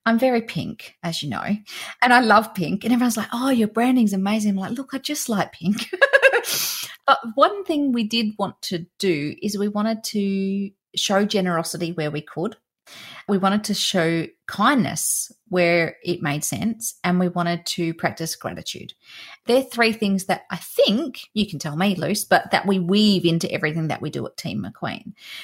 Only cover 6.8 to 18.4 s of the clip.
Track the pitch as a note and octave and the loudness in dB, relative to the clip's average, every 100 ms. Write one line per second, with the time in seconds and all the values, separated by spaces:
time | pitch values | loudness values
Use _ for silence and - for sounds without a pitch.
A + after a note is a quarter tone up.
6.8 | - - - D#3+ A#3 A#3+ E4 G4+ F#4 D4+ | -10 -2 2 2 0 2 2 2 -2 0
7.8 | C#4+ A#3+ G#3+ A#3 G#3+ G#3+ G3 - - F3 | 0 0 0 0 -2 -2 -6 -6 -6 -6
8.8 | F3 - G3 D3+ D3 - G#3 G3+ G#3 G#3 | -6 -2 0 0 -2 -6 -6 -2 -2 -2
9.8 | A3 A3 - G#3 G3 G3 G3 G3 G3 - | -2 -2 -4 -2 0 0 -2 -2 -4 -10
10.8 | _ - - G3 G#3 G3+ F3+ E3 E3 D#3 | _ -4 0 2 2 2 0 0 -2 -4
11.8 | E3+ E3+ D3+ D3+ - D3+ G3+ - _ _ | -4 -2 -4 -4 -8 -6 -6 -8 _ _
12.8 | - - - - - G3 F#3+ G#3 G#3+ G3 | -20 -20 -18 -10 -2 2 2 2 0 -2
13.8 | - F#3 E3 E3 - _ - - A3+ C#4 | 0 2 2 0 -4 _ -8 0 2 4
14.8 | E3 D#3 - - - _ - F3+ E3+ E3+ | 2 -2 -4 -4 -6 _ -2 2 4 4
15.8 | D#3+ - F3 F3 D3+ D3 - - G#3 A3 | 2 -2 -6 -4 -2 -2 -4 -4 -4 -4
16.8 | - - F3+ F3+ F3+ F3+ E3+ E3+ - - | -8 -4 0 2 2 0 -2 -2 -4 -4
17.8 | E3 E3 F3 G#3 E3 - | -4 -2 -4 -4 -8 -8